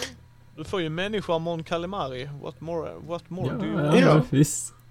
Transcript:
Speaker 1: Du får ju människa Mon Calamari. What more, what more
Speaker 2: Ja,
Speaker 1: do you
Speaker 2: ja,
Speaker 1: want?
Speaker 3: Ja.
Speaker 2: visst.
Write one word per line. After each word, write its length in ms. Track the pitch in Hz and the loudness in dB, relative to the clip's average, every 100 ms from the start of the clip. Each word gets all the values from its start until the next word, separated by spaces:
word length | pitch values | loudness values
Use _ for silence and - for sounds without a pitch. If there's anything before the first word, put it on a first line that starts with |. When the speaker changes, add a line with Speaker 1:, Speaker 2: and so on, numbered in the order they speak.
| - - - - - - | -8 -12 -20 -20 -20 -14
Speaker 1:
Du 60 | |
får 180 | 156 196 | -6 -2
ju 80 | 160 | -2
människa 500 | 160 196 214 - 165 | -2 -4 -4 0 0
Mon 240 | 170 165 | 0 -4
Calamari. 680 | - 170 175 202 139 127 143 143 | -4 -4 -4 -4 -6 -6 -10 -10
What 200 | - - | -12 -10
more, 300 | 156 170 147 82 147 | -8 -6 -6 -10 -8
what 220 | 170 - | -10 -8
more 180 | 175 131 | -6 -4
Speaker 2:
Ja, 60 | - | -4
Speaker 1:
do 80 | - | -2
you 340 | 196 147 175 | 0 4 6
Speaker 2:
ja, 60 | 165 | 8
Speaker 1:
want? 120 | 151 - | 6 6
Speaker 3:
Ja. 60 | 139 | 4
Speaker 2:
visst. 360 | 147 - - - - | 4 2 -10 -16 2